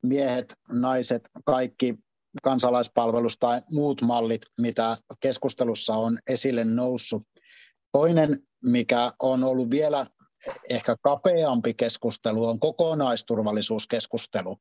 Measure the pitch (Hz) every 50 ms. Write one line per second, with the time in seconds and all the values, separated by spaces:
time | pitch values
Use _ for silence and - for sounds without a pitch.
0 | - 127 131 139 139 131 123 127 123 - - _ _ - - 120 123 127 131 127
1 | 123 - 123 117 _ - _ - - - - 127 131 123 - _ - 123 117 -
2 | _ _ _ _ _ _ _ - - 135 135 127 123 123 123 123 120 - _ -
3 | 120 113 113 120 120 117 - _ - 120 120 123 - _ 165 147 147 147 139 139
4 | 120 117 120 120 113 113 113 110 - - _ - 120 120 113 - 113 113 117 -
5 | _ _ - _ - 135 123 - - 131 - - 127 117 113 - - - 110 110
6 | 113 117 117 117 _ - 131 120 - 135 127 117 113 113 113 120 123 127 127 120
7 | - - - 107 - _ _ _ _ _ - - - _ _ _ _ _ - 139
8 | 147 170 170 165 156 151 147 139 _ _ _ _ - 127 120 123 117 - 127 120
9 | 120 120 - _ - 131 131 127 131 131 131 131 127 117 123 143 151 151 147 139
10 | 131 - _ _ _ _ _ _ - - - - - - 127 117 - - 117 -
11 | _ 143 143 139 - 190 180 165 160 147 127 120 110 117 113 - 123 117 - -
12 | - 117 107 - _ 117 110 113 117 117 117 107 - 156 160 - 175 160 160 151
13 | 143 127 120 110 - - 120 107 110 107 107 107 104 - 110 107 - - - 117
14 | - - - 117 - - - - 90 90 98 -